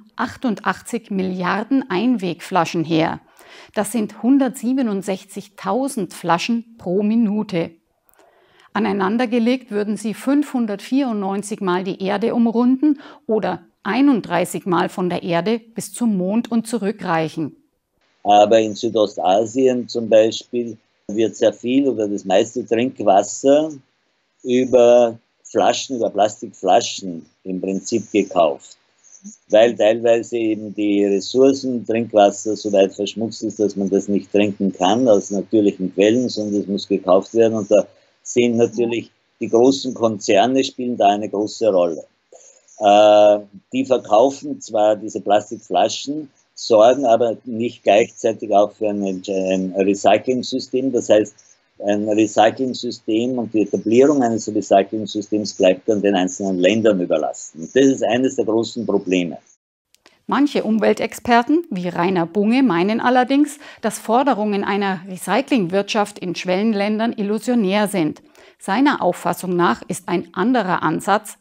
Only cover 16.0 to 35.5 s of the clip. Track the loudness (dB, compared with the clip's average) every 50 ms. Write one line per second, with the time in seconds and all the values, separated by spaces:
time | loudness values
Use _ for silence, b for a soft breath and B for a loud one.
16 | -2 0 0 0 -2 -2 -2 -2 -2 -2 -2 -2 -2 -2 -4 -4 -4 -4 -4 -4
17 | -4 -4 -2 -2 -2 -4 -4 -6 -8 -8 -8 _ _ _ _ _ _ _ _ _
18 | _ _ _ _ 2 4 6 6 8 8 6 4 4 2 -2 -4 -6 -2 0 2
19 | 0 0 0 -2 0 2 2 2 2 0 0 2 2 2 2 0 -4 -6 -6 -6
20 | 0 4 4 6 6 4 0 -4 -10 _ -6 -6 -6 -6 -10 -14 _ _ _ _
21 | _ -6 -2 -2 -2 -2 0 0 0 0 0 0 -2 -2 0 2 2 0 0 -2
22 | -2 -4 -4 -6 -2 0 2 2 2 0 -4 -8 -6 -2 -2 0 0 -2 -4 -2
23 | 0 2 4 4 2 0 -4 -2 2 4 4 4 2 0 -6 -12 -18 _ _ _
24 | _ _ _ _ _ _ _ _ -6 -2 0 0 0 2 4 6 6 8 8 6
25 | 4 2 0 -6 _ _ _ _ _ -6 -2 0 0 2 0 -2 -4 -8 -6 -4
26 | -4 -4 0 0 0 0 -2 -4 -14 -16 -12 -4 0 2 2 2 2 0 -6 -10
27 | -10 -10 -10 -12 -14 _ _ _ -12 -10 -8 -6 -6 -6 -6 -6 -6 -4 -6 -6
28 | -4 -2 -2 -2 -2 0 0 2 2 2 0 -4 -10 -20 -20 _ _ _ _ _
29 | _ _ -20 _ -20 -20 -20 -20 _ _ 4 4 4 4 4 2 2 2 2 2
30 | 2 2 2 2 0 -2 -4 -2 -2 -2 -2 -2 -6 -8 -6 -2 -2 0 2 2
31 | 2 2 2 0 -2 -2 2 4 4 4 4 2 -2 -6 -6 -6 -4 -4 -4 -4
32 | -4 0 4 4 4 4 4 0 -4 -6 -6 -4 -4 0 2 2 2 2 0 -4
33 | -6 -6 -6 -6 -8 -8 -6 -8 -8 -6 -4 -2 -2 -2 -2 -2 -2 0 0 0
34 | 0 0 -2 -4 -2 -2 0 0 0 0 -2 -2 -4 -4 -2 0 0 0 2 2
35 | 4 4 4 2 2 -2 -4 -6 -4 0